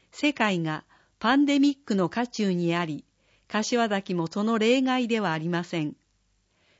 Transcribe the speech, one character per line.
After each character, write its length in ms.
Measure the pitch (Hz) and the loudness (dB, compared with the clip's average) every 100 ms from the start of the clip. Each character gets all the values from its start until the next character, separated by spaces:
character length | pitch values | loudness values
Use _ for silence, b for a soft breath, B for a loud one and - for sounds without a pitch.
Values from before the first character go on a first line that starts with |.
| _ | _
世 220 | - 294 | -2 -2
界 280 | 285 214 180 | 0 0 0
が 240 | 160 156 - b b _ | -2 -6 -10 b b _
パ 180 | 220 277 | 2 4
ン 80 | |
デ 140 | 285 285 | 4 4
ミ 120 | 285 | 4
ッ 60 | 269 | 2
ク 100 | - | -2
の 140 | 202 170 | 0 0
渦 180 | 233 240 | -2 -6
中 260 | - 202 | -2 0
に 220 | 175 170 | 0 0
あ 100 | 170 | 0
り、 200 | 170 147 - _ _ _ _ | -4 -8 -12 _ _ _ _
柏 420 | 214 220 240 226 | -4 -2 0 0
崎 260 | 196 - | -2 -2
も 120 | 175 165 | -4 -2
そ 160 | 196 | -2
の 160 | 214 226 | -2 2
例 220 | 226 262 | 2 2
外 280 | 262 254 233 | 2 0 0
で 120 | 226 | -2
は 120 | 190 | 0
あ 60 | 160 | -2
り 100 | 165 | -2
ま 160 | 170 | -4
せ 200 | 175 170 | -4 -4
ん。 120 | 151 - _ _ _ _ _ _ _ _ | -4 -6 _ _ _ _ _ _ _ _